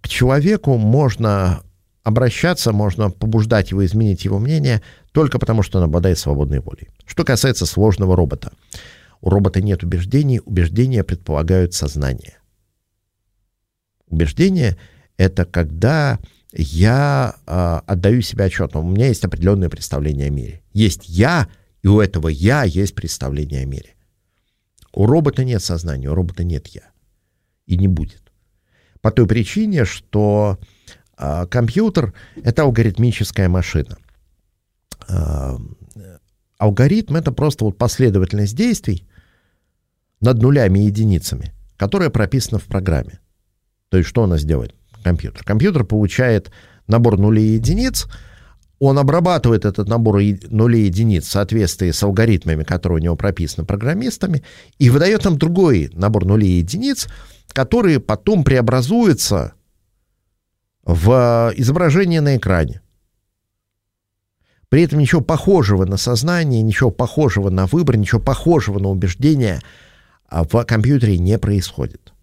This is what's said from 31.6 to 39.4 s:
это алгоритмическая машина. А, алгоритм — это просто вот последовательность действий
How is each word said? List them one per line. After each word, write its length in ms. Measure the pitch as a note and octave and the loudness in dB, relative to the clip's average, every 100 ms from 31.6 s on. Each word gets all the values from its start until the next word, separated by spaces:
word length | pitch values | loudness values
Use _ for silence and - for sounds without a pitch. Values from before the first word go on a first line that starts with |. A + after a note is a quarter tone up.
| A#2 - A3 F3 A#2 - - - | 0 0 0 0 -4 -8 -20 -6
это 180 | A#2 A#2 | -4 0
алгоритмическая 840 | D3 A2+ A2 F#2 A#2+ A2 G2+ - F#2 | 0 2 0 2 -2 0 -4 -2 0
машина. 500 | F2+ E2+ D#2+ - - _ _ _ _ _ _ _ _ _ - - | 0 -2 -4 -6 -10 _ _ _ _ _ _ _ _ _ -20 -6
А, 500 | F2+ D#2 D2 C2+ B1 - - - - F#2+ E2+ _ _ _ _ | -4 -2 -4 -6 -8 -12 -18 -20 -20 -20 -20 _ _ _ _
алгоритм — 580 | G#2 G2 C3+ G#3 - D3 | -2 2 2 2 -2 -4
это 160 | - | -4
просто 320 | B2+ D3+ - | -2 -2 -2
вот 140 | A2 F#2+ | -4 -2
последовательность 800 | A#2+ - B2+ G2 F#2 G2+ G#2 A#2 | -4 2 2 2 0 -2 -4 -2
действий 500 | A#3 A3+ - F2+ - _ _ _ | -2 -2 -4 -6 -8 _ _ _